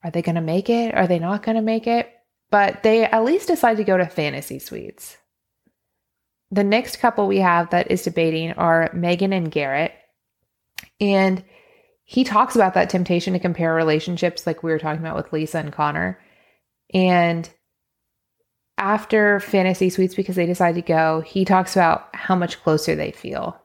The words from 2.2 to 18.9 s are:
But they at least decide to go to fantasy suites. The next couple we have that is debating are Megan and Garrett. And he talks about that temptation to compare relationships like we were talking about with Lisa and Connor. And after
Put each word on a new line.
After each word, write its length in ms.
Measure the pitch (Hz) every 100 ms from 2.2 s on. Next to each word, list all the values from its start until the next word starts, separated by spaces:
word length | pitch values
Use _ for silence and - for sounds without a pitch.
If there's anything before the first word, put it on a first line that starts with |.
| _ _ _
But 320 | 208 196 -
they 220 | 220 220
at 200 | 226 226
least 240 | 226 349 -
decide 280 | 320 240 220
to 80 |
go 140 | 202 185
to 80 | 175
fantasy 520 | - 147 135 147 135
suites. 600 | - - 50 - - - _ _ _ _ _ _ _ _ _ _ _ _ _
The 140 | 196
next 320 | 202 220 254 -
couple 300 | 247 226 202
we 140 | 196
have 280 | 185 170 170
that 200 | 175 -
is 120 | 185
debating 500 | 180 170 165 160 165
are 380 | - 170 165 165
Megan 400 | 175 175 175 190
and 160 | 190 165
Garrett. 420 | 151 139 135 165 - _ _ _ _ _ _ _ - - _
And 440 | 202 196 190 185 - _ _ _ _ _
he 200 | _ -
talks 320 | 254 208 240 233
about 160 | 190
that 140 | 185 175
temptation 460 | 185 180 175 175
to 40 | 185
compare 360 | 180 170 165
relationships 720 | 160 160 151 170 175 175 170 -
like 160 | 160
we 80 | 165
were 80 | 156
talking 240 | 156 156
about 140 | 160 160
with 180 | -
Lisa 240 | 156 156 165
and 140 | 151
Connor. 460 | 151 151 151 180 185 _ _ _ _ _ _ _
And 540 | 190 185 180 170 170 165 _ _ _ _ _ _ _ _ _ _ _ _ -
after 600 | 196